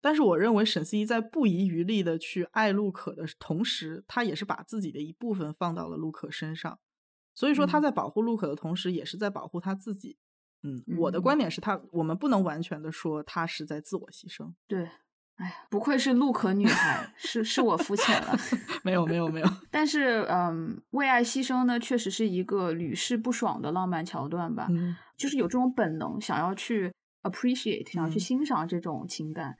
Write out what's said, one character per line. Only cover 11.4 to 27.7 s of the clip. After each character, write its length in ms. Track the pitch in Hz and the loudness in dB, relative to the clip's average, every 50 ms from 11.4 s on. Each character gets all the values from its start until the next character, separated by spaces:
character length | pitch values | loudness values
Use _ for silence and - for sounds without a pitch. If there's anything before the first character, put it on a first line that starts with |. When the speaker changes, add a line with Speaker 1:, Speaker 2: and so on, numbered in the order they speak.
| 240 165 | 2 0
Speaker 1:
是 120 | - - | -2 -4
她， 200 | - 214 196 190 - - - | -2 -2 -2 -2 -4 -4 -2
我 100 | 170 160 | 0 0
们 140 | 156 165 196 | 0 0 0
不 100 | 285 285 | 2 2
能 160 | 254 196 190 | 4 4 4
完 180 | 170 147 160 | 2 0 -4
全 200 | 170 - 165 151 | -6 -6 -6 -8
地 100 | 156 160 | -8 -8
说 320 | 160 - - 165 151 151 151 | -10 -6 -4 -4 -4 -4 -6
她 240 | - - 175 165 165 | -6 -4 -4 -4 -4
是 180 | - - 151 | -4 -8 -8
在 140 | 147 151 151 | -8 -8 -8
自 160 | 156 - 190 | -6 -6 -6
我 140 | - - - | -6 -8 -10
牺 160 | - - - | -16 -18 -18
牲。 280 | 180 - - 220 175 175 - _ _ | -16 -14 -14 -14 -14 -14 -16 _ _
Speaker 2:
对， 220 | 208 185 170 170 - - _ _ _ _ _ _ _ | -4 -4 -4 -6 -10 -16 _ _ _ _ _ _ _
哎 100 | - 190 | -10 -10
呀， 80 | 180 - - - _ | -10 -10 -10 -10 _
不 100 | - 202 | -2 0
愧 180 | - 285 285 262 | 2 2 2 4
是 160 | 220 269 247 | 4 4 4
陆 200 | 240 277 277 233 | 4 4 4 2
可 200 | - - 190 190 | 2 2 2 4
女 140 | 202 202 220 | 4 4 4
孩， 420 | - - - - - - - - | 4 4 4 2 2 0 -4 -8
Speaker 1:
<laughs> 40 | - | -12
Speaker 2:
是， 300 | - - - - 226 220 | -10 -10 -4 -2 -2 -2
是 160 | 220 - 262 | 0 2 4
我 160 | 247 220 175 165 | 4 4 4 4
肤 180 | - - 202 | 2 0 0
浅 240 | 208 - - 214 - | 0 2 2 2 2
了。 160 | - - - - | 2 0 0 0
Speaker 1:
<laughs> 60 | - - 254 - - - 349 - - | 0 -2 -2 -4 -2 -6 -8 -4 -2
没 80 | 185 | 2
有， 140 | 185 175 170 | 2 2 2
没 100 | 165 165 | 2 2
有， 140 | 170 170 160 | 2 0 0
没 100 | 160 160 | 0 2
有。 80 | 156 185 185 - | 2 0 0 0
Speaker 2:
<laughs> 120 | - - | -6 -4
但 160 | - 302 311 294 | 0 2 2 2
是， 400 | 311 302 277 254 233 220 202 - | 2 2 2 4 4 2 2 2
嗯， 520 | 175 180 175 175 165 165 160 165 - - - _ | 2 2 2 2 0 -2 -4 -6 -6 -8 -10 _
为 180 | - 269 277 269 | -2 0 2 4
爱 160 | 254 240 240 | 6 6 4
牺 220 | 233 - 269 262 | 4 2 0 0
牲 180 | 254 254 254 254 | 2 2 4 4
呢， 160 | 247 240 233 | 4 4 2
确 180 | 233 - 254 240 | 2 2 0 0
实 140 | 226 196 | 0 0
是 160 | 190 - 220 214 | 0 0 0 2
一 160 | 180 180 185 | 2 0 0
个 300 | - 196 196 185 175 160 | 0 0 0 2 0 0
屡 200 | 170 175 143 - | -2 -2 -2 -2
试 220 | - - - 247 | -2 -2 0 0
不 160 | 226 226 254 | 0 0 0
爽 300 | 233 - 233 - - - | 0 0 0 0 0 -2
的 100 | - 139 | -2 -2
浪 160 | 165 185 185 180 | 0 0 0 0
漫 180 | 175 160 165 | 0 -2 -2
桥 220 | 180 - 151 135 147 | -4 -4 -6 -4 -4
段 260 | 170 175 170 165 156 | -2 -2 -2 -2 -4
吧。 140 | - - - | -4 0 0
Speaker 1:
嗯。 260 | 175 170 175 175 175 - - - _ | 2 2 2 0 -2 -6 -10 -18 _
Speaker 2:
就 140 | - - 277 | -6 -4 -2
是 80 | 294 262 | 0 0
有 80 | 208 | 0
这 60 | 170 | 2
种 220 | - 254 254 254 254 | 2 2 2 2 4
本 240 | - 214 160 160 156 | 2 2 2 0 -2
能， 220 | - - - 208 | -4 -4 -6 -6
想 180 | - - - 147 | -4 -2 -2 0
要 160 | 160 180 190 | 0 0 -2
去 380 | 190 - - 233 214 185 180 180 - _ _ _ _ | -4 -4 -2 0 0 0 -2 -4 -8 _ _ _ _
appreciate， 680 | _ 196 185 - - 247 254 247 - 214 | _ -8 -6 0 0 0 0 2 0 -2